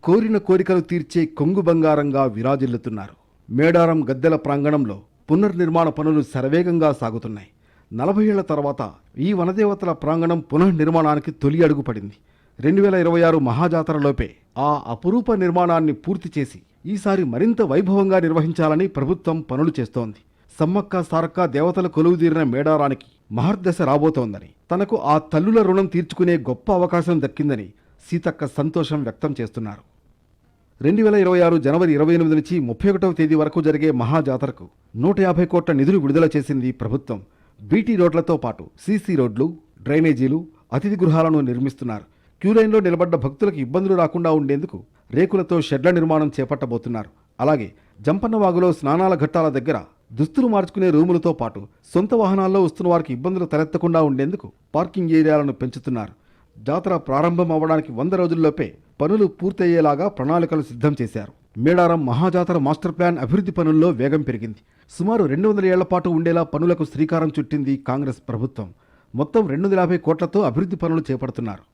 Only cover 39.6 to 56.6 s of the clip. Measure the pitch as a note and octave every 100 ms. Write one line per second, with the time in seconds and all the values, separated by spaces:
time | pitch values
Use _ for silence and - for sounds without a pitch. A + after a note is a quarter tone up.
39.6 | _ _ - D3 D#3+ C3 C3 D3+ E3+ _
40.6 | _ B2+ G3+ G3+ F3 D#3 D#3+ D#3 C3+ B2
41.6 | C3+ C3 B2 G#2+ - _ _ _ F#3+ A3
42.6 | A3 G#3+ F#3 E3+ F3 E3 B2+ C#3 G3+ D#3
43.6 | B2+ D#3 F#3+ F#3 D#3+ F3+ E3+ D#3 C#3 C#3
44.6 | D3+ F#2 - _ _ B2+ F#3 G3 E3+ E3+
45.6 | D3+ C#3 D3 F3 E3 D#3 D3+ - C3 C#3
46.6 | C3 A#2 A#2+ A#2 G2 _ _ _ C#3 D3+
47.6 | G2+ - _ _ G#2 G3 A3+ A3 G3 F3
48.6 | F#3 D#3+ C#3 D#3 F#3+ F3 D3+ E3+ D#3+ C3+
49.6 | B2+ B2+ - _ _ A2+ D#3 - B3 G#3+
50.6 | F3+ - F#3 D3+ F3 F3 E3+ D#3+ A#2 G#2
51.6 | G2+ _ _ E3 G3 A#3+ G3+ G3 F#3+ G3
52.6 | F3 - F3+ E3+ D#3+ B2 D3+ F#3 E3 D3+
53.6 | D#3 D#3+ E3+ E3 D#3 C3 C#3 G3 - -
54.6 | _ D3 F3 - E3+ D#3+ D#3 D3+ C#3+ B2
55.6 | C3 B2+ - B2 G2+ - _ _ _ -